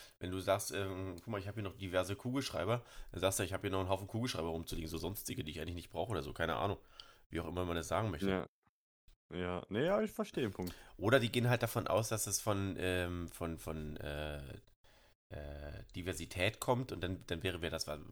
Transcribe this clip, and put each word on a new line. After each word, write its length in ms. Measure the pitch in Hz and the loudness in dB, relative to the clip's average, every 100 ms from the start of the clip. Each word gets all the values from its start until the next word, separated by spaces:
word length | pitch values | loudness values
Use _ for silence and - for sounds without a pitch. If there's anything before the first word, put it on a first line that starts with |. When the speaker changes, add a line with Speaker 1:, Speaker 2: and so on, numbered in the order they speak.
| - - | -18 -8
Speaker 1:
wenn 120 | 90 | -4
du 80 | 95 | -2
sagst, 320 | 90 98 - | 2 2 2
ähm, 440 | 95 98 92 95 90 | -2 -2 -2 -4 -6
„Guck 100 | - | -4
mal, 120 | 107 | -4
ich 80 | 98 | -4
hab 80 | 104 | -6
hier 80 | |
noch 120 | 101 - | -6 -6
diverse 380 | 98 92 92 101 | 0 2 2 0
Kugelschreiber“, 680 | 127 131 - - 90 120 - - - | -2 0 0 0 2 2 -2 -14 -8
dann 100 | - | 2
sagst 180 | 92 - | 4 4
du, 40 | |
„Ich 100 | 92 | 0
hab 80 | 95 | 0
hier 100 | 101 | 0
noch 80 | 95 | 2
einen 100 | 92 | 2
Haufen 180 | 95 98 | 0 0
Kugelschreiber 420 | 110 123 - 82 | -2 0 0 0
rumzuliegen, 400 | 82 82 80 80 | -2 -2 -4 -2
so 80 | 82 | -2
sonstige, 460 | 82 98 - 85 | -2 -4 -6 -4
die 80 | 78 | -4
ich 100 | 76 | -4
eigentlich 140 | 80 87 | -4 -6
nicht 140 | - | -6
brauche 200 | 82 107 | -2 0
oder 100 | 95 | 0
so“, 100 | 69 | -2
keine 220 | - 82 67 | 0 2 2
Ahnung. 220 | 95 95 - - - - - | 2 0 -6 -20 -20 -20 -6
Wie 100 | 82 | -4
auch 80 | 82 | -2
immer 180 | 87 90 | 0 2
man 100 | 85 | 0
das 100 | 80 | 2
sagen 240 | 85 110 | 2 2
möchte. 180 | 80 98 | 2 2
Speaker 2:
Ja. 160 | 95 - _ _ _ _ _ - - - | 2 0 _ _ _ _ _ -20 -20 -10
Ja, 320 | 82 90 90 - | -4 -2 -2 -2
nee, 160 | 101 156 | 0 2
ja, 160 | 208 | 2
ich 100 | 214 | 2
verstehe 320 | - 214 - | -2 -4 0
den 80 | 120 | -2
Punkt. 240 | - 90 - - - | 0 -6 -6 -14 -2
Speaker 1:
Oder 240 | 95 131 | 6 6
die 100 | 117 | 6
gehen 180 | 120 120 | 4 6
halt 140 | 123 | 4
davon 240 | 117 120 - | 4 0 4
aus, 220 | 92 113 | 4 4
dass 180 | 110 - | 0 0
es 140 | 98 | 0
von, 340 | - 98 98 90 | 2 2 2 2
ähm, 520 | 90 90 90 87 85 | 2 2 2 0 -4
von, 280 | - 85 80 | -4 -4 -4
von, 380 | - 78 76 76 | -4 -4 -4 -6
äh, 460 | 73 73 76 73 67 62 - _ - - - _ - | -4 -4 -4 -6 -8 -12 -16 _ -20 -20 -20 _ -12
äh, 540 | 76 73 71 73 71 - 95 | -10 -8 -8 -8 -10 -10 -8
Diversität 640 | 87 82 82 - 92 - | -4 -4 -4 2 2 2
kommt 320 | - 123 131 | 2 2 2
und 80 | 92 | -2
dann, 220 | 90 92 - | -2 -2 -2
dann 140 | 85 | -2
wäre 200 | 90 87 | 0 0
wir 80 | 82 | -2
das 180 | 78 - | -2 -2
wa-, 100 | 76 71 | -6 -8